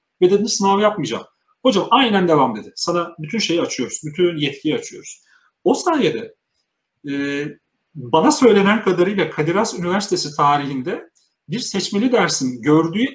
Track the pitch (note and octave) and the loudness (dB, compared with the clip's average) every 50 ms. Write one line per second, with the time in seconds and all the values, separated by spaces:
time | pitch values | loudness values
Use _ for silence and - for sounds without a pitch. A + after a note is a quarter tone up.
0 | _ _ _ - F3+ F3+ G3+ G3+ G#3+ G3+ - - G3 G3 G3 G3+ G#3+ G#3 G#3 - | _ _ _ 2 2 4 4 2 0 0 -2 0 2 2 2 4 2 2 0 0
1 | C3 A2 A2+ F#2+ - _ _ _ _ _ _ _ - C4 G3+ F#3 - - A#3 C4+ | -6 -6 -6 -8 -10 _ _ _ _ _ _ _ 0 2 2 2 2 4 4 4
2 | C4 A3 G#3 F#3+ F3+ E3+ D#3 D3 C3 A#2+ G#2+ G#2 G2+ - - - - F3 E3+ F3 | 4 4 2 2 2 4 4 4 2 0 -2 -6 -12 -14 -10 -8 -4 -2 -2 -2
3 | E3+ E3 - - D#3 D3+ A3+ A3 - - E3 E3+ C3 - - - B2 G2+ - - | -2 -6 -8 -14 -10 -6 -4 -4 -2 0 0 0 -2 -2 -4 -6 -6 -6 -8 -10
4 | - D3+ D3 F#3 F3 F3 E3+ D3+ D3 C3+ C3+ - - D#3 C3+ A2+ - - G2 F2+ | -10 -8 -2 0 0 0 0 -2 -4 -6 -6 -4 -4 -2 -2 -4 -6 -10 -14 -16
5 | - - - _ _ _ _ _ _ _ _ _ - G3 C4+ - - F4+ D#4+ C#4 | -18 -18 -20 _ _ _ _ _ _ _ _ _ 0 0 0 0 0 0 0 2
6 | G3+ D3+ A2+ A2+ A#2 - - _ _ _ _ _ _ _ _ _ _ _ _ _ | 0 0 -2 -4 -10 -12 -16 _ _ _ _ _ _ _ _ _ _ _ _ _
7 | - C#3 C#3 C#3 C#3+ C#3+ C#3+ C#3+ D3 D3 - _ _ _ _ _ _ _ - D3+ | -10 -8 -6 -4 -4 -4 -4 -4 -6 -8 -10 _ _ _ _ _ _ _ -16 -14
8 | B2 A#2+ - D#3+ G#3 D4+ - - C4 A3 G3+ G3+ F#3+ G3+ A3 A3 - F#3+ F3 F3 | -6 0 0 2 4 4 4 6 6 6 6 6 4 4 2 2 0 0 2 2
9 | F3 G3+ G#3 G3 D3+ - - D#3+ D3 E3 F3 G#3 A3+ A3 - F#3+ E3+ F3 F#3 G#3 | 2 0 0 -2 -2 -2 -2 -4 -2 0 0 0 -2 -2 -4 -4 -4 -2 -2 -2
10 | G3+ - - F3+ - D3 D3 - D3 C#3+ C#3+ C#3+ C#3 C3+ C#3 B2+ B2+ F3 A#3+ E4+ | -2 -2 -4 -4 -4 -4 -2 0 2 2 2 0 -2 -4 -6 -6 -6 -6 -8 -8
11 | - _ _ _ _ _ _ _ _ - D#3+ B3 - - - F#3+ - - G#3 G3+ | -10 _ _ _ _ _ _ _ _ -8 -8 -8 -6 -4 -4 -4 -4 -2 -2 0
12 | B3 B3+ C4 C#4 F3 D3+ - - C3+ B2+ B2 A2+ A2 D3 D3+ D#3+ E3 E3 F3 G#3+ | 0 2 2 2 2 2 0 -2 -4 -4 -4 -2 0 2 4 4 4 2 0 -2
13 | B3+ C4+ | -2 -2